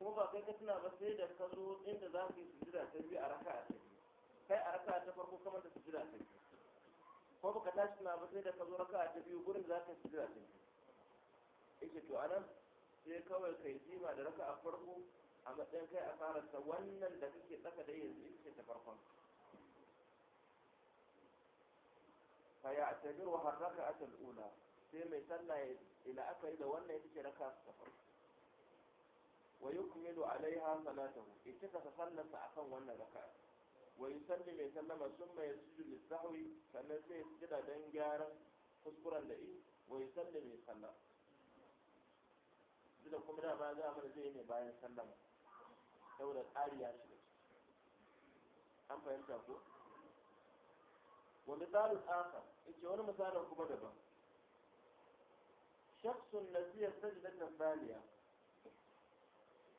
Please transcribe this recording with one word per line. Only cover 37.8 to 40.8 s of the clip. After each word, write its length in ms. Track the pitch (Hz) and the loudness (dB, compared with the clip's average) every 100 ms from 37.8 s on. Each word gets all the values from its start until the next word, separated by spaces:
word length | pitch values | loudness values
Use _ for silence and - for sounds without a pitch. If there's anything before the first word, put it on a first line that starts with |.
| 151 | -2
gyaran 440 | 151 151 151 151 151 - - - - 151 | 2 4 2 0 -4 -14 -20 -20 -12 -10
kuskuren 420 | 151 165 156 139 | -4 0 0 0
da 60 | - | -4
yi, 280 | - - - - | -6 -8 -12 -20
wa 140 | - 135 | -4 -2
yusalli 400 | 135 175 165 156 | 0 0 0 -2
mai 200 | 127 113 | -4 -6
sallah. 320 | 120 107 | -8 -6